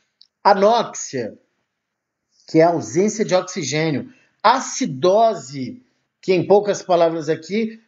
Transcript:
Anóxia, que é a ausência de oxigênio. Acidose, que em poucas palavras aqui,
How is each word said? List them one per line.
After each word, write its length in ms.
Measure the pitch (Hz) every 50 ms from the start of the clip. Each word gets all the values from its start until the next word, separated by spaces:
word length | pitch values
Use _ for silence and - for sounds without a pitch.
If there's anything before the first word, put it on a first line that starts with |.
| _ _ _ _ - _ _ _ -
Anóxia, 920 | 196 202 190 196 214 233 233 190 - - - - - - 127 113 101 - _ _ _ _ _ _ _ _ _ _ _ _ _ _ _ _ _ _ _ _ _ _
que 120 | - - 160
é 40 | 160
a 60 | 175
ausência 540 | 170 151 110 104 117 170 196 214 214 - 208
de 120 | 156 180
oxigênio. 760 | 185 180 - - 202 151 123 143 156 160 160 147 120 - - _ _ _ _ _ _
Acidose, 1400 | - 214 247 269 262 - - - 262 185 143 127 143 180 190 220 233 226 208 160 127 127 143 139 127 113 101 - _ _ _ _ _ _ _ _
que 120 | - 185 190
em 120 | 175 151
poucas 380 | - 190 208 202 202 180 - -
palavras 460 | - 180 170 170 165 165 165 151 151
aqui, 520 | 156 156 - - 190 220 233 220 - - _